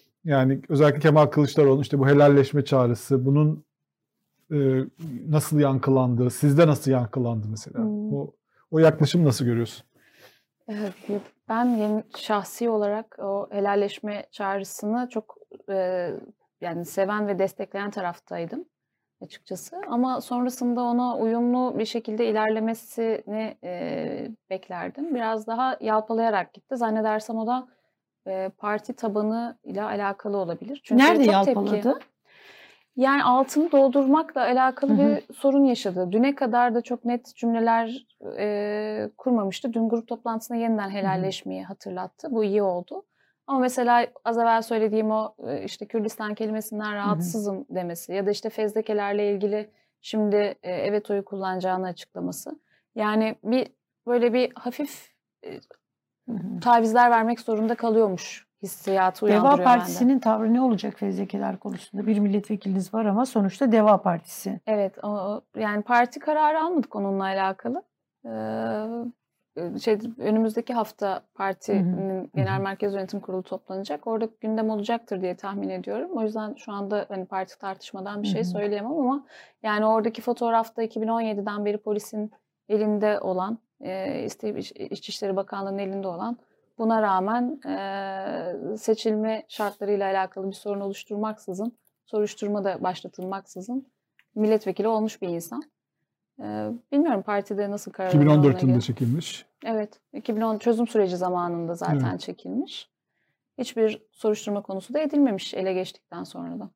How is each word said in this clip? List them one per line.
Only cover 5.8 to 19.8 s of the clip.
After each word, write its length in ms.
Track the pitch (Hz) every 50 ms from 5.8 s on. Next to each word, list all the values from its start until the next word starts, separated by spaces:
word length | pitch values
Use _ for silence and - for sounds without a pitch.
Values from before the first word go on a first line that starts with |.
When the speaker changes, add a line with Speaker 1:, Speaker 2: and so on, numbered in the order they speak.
| - 131 135 131 127 123 123 113 127 123
Speaker 1:
sizde 360 | - - - 147 139 151 170
nasıl 240 | 156 151 - - 135
yankılandı 560 | 131 127 120 110 - 131 123 117 117 110 104 107
mesela? 280 | 110 110 - - - 233
Speaker 2:
Hmm. 360 | 220 214 214 208 208 214 143
Speaker 1:
O, 160 | 143 139 - - _ _ _ _ _ _ -
o 80 | 160 156
yaklaşımı 460 | 160 156 156 156 156 135 - 175 165
nasıl 200 | 143 117 - 131
görüyorsun? 420 | 120 117 117 117 - - - - _ _ _ _ _ _ _ - - _ _ _ _ _ _ _ -
Speaker 2:
Evet, 540 | 214 208 214 196 185 - - - 202 202 - - _ _ _ -
ben 160 | 226 226 240
yeni, 380 | 247 240 220 214 214 214 220 - _ -
şahsi 540 | - - - 214 202 190 - - - 233 233
olarak 460 | 220 214 208 202 208 220 220 214 - -
o 300 | 202 196 196 202 202 -
helalleşme 760 | 208 202 202 202 202 202 202 202 202 - - 208 208 202 - -
çağrısını 800 | - - 202 196 196 202 196 190 - - - 208 220 247 247 247
çok, 240 | - 220 214 - - - - - - - _ -
e, 400 | 196 190 185 180 185 180 175 170 - - - - - _ _ _ _ -
yani 240 | 170 175 165 170 175
seven 440 | 165 - - 196 190 208 208 208 202
ve 100 | 202 175
destekleyen 520 | 190 190 - - 202 - - 196 202 202
taraftaydım 760 | 202 208 185 175 175 - _ - 180 170 170 175 226 302 370 _ _ _ _ _ _ _ _ _ _ -
açıkçası. 560 | 185 - - - _ - 190 180 - - 330 359